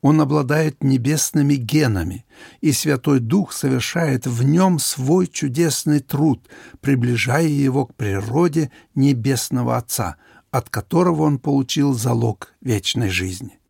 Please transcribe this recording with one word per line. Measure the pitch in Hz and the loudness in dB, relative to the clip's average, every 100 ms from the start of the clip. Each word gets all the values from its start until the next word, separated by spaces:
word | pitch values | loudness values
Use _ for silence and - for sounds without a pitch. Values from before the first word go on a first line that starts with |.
Он | 143 156 | 4 2
обладает | 143 151 131 151 156 - | 2 0 0 0 0 -2
небесными | 135 135 120 151 - 151 143 139 | 0 0 0 -2 0 0 2 0
генами, | 117 156 139 98 82 92 - - - - | 0 2 2 0 -4 -8 -14 -20 -20 -4
и | 156 | 0
Святой | 131 151 135 151 139 | 0 0 0 2 0
Дух | 113 180 185 | 2 0 0
совершает | - 139 131 - 170 165 131 131 | -4 -2 -2 -2 -2 0 -2 -2
в | 117 | 0
нём | 131 160 190 165 | 2 4 2 2
свой | - - 131 180 180 | -2 -4 0 2 0
чудесный | - 147 127 165 - - 147 | -4 -4 0 0 0 0 0
труд, | - 143 156 123 _ - - - | 0 0 2 0 _ -20 -20 -8
приближая | 139 135 120 120 120 135 165 | 0 0 2 0 0 0 0
его | 143 139 131 123 | 2 0 0 -4
к | - | -6
природе | 104 98 104 131 175 151 147 - _ | -4 -4 -2 0 0 0 -4 -8 _
Небесного | - 139 131 113 131 - 127 123 120 | 0 2 2 0 -2 -2 -2 -2 -2
Отца, | 117 - 95 - _ - _ | -4 -6 -6 -8 _ -20 _
от | 127 - | -6 -4
которого | - - 170 180 160 | -10 -2 0 2 2
он | 156 139 | 0 0
получил | - 139 131 160 143 | 0 -2 0 0 0
залог | 127 117 117 117 107 - _ | 0 0 0 0 -4 -12 _
вечной | 131 107 - 113 107 | -4 -2 -2 -2 -2
жизни. | 90 92 92 - _ _ | -2 -4 -8 -14 _ _